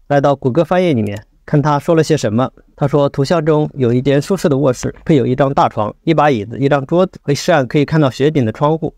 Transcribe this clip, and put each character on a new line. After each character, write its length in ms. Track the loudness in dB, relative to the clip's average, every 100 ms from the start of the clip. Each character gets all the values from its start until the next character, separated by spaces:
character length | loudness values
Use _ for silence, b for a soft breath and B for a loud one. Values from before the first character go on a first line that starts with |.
| -2
来 140 | 0
到 160 | 2 0
谷 160 | -2
歌 100 | -2
翻 180 | 0 0
页 140 | 0
里 80 | 0
面， 180 | -2 -8 -14 _
看 160 | -2 0
他 200 | 2 0
说 160 | 0 2
了 80 |
些 120 | 2 0
什 160 | 0
么。 160 | -2 -2 -6 _ -6
他 60 | -2
说， 220 | 0 0
图 160 | 0
像 200 | -2 0
中 240 | 0 0 0
有 180 | -2 0
一 80 | 0
间 220 | 2 0
舒 140 | 0 -2
适 120 | 0
的 80 | 0
卧 160 | 0
室， 220 | -2 -6 -8
配 120 | 0 2
有 100 | 2
一 80 |
张 180 | 0 0
大 160 | 2 0
床、 240 | 0 -6 -6
一 100 | -2
把 160 | 2 2
椅 140 | 0
子、 120 | -4 -2
一 80 | 0
张 180 | 0 0
桌 180 | 0
子。 60 | 0 -2
可 80 | -6
以 20 |
上 320 | -4 0 0 2
可 100 | 0
以 80 |
看 160 | 0 2
到 80 | 0
雪 220 | 2 0
顶 160 | 0 -2
的 60 |
窗 260 | 0 -2 -2
户， 160 | -4